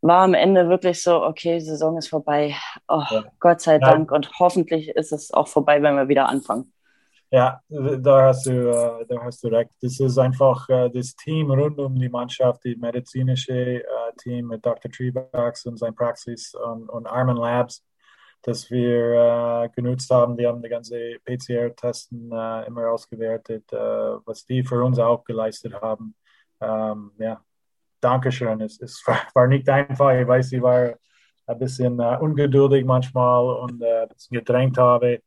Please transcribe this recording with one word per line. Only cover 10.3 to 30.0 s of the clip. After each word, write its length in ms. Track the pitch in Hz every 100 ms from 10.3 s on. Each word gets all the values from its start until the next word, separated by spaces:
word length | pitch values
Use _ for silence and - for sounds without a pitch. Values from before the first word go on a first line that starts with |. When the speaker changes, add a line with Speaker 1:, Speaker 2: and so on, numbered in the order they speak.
| 131 139 131 -
Speaker 2:
äh, 200 | 131 123
das 240 | 123 123 -
Team 340 | - 156 147
rund 300 | 135 151 147
um 160 | 135 131
die 140 | 127
Mannschaft, 540 | 120 123 - 127 120
die 120 | 123 120
medizinische, 1040 | 120 120 123 131 131 127 127 127 123 123
äh, 320 | - 117 117 -
Team 280 | 123 123 120
mit 140 | 113
Doktor 280 | 120 117 120
Treebacks 760 | - 127 127 131 123 120 - 120
und 120 | 113
sein 180 | 117 110
Praxis 580 | 120 113 - 117 -
und, 360 | - 117 113 113
und 180 | 117 113
Armin 300 | 120 127 120
Labs, 460 | 117 120 120 - _ _ _ _ _ _
das 260 | - 117 -
wir, 960 | 123 120 120 117 120 117 120 120 117
äh, 60 | 117
genutzt 420 | - 123 127 -
haben. 260 | 127 120 117
Die 80 | 120
haben 160 | 120
die 80 | 117
ganze 480 | 117 113 120 117 117
P-C-R-Testen, 1080 | - 127 - 120 120 120 120 120 - 120 117
äh, 360 | 113 113 113 113
immer 240 | 120 113
ausgewertet, 800 | 117 - 113 113 113 - 110 _
äh, 40 | 113
was 680 | 107 110 113 110 - 110 _
die 180 | 127
für 200 | 127 120
uns 160 | 123 127
auch 240 | 117 120
geleistet 500 | - 113 110 - 113 101
haben. 320 | 110 107 110 - _ _ _ _
Ähm, 520 | 110 110 110 107 104 104
ja, 240 | 110 110 _ _ _ _ _ _
Dankeschön. 600 | 120 131 131 123 120 110
Es, 180 | 110 -
es 220 | 123 - -
war, 140 | 117 -
war 140 | 131 123
nicht 200 | 135 131
einfach. 420 | 135 139 135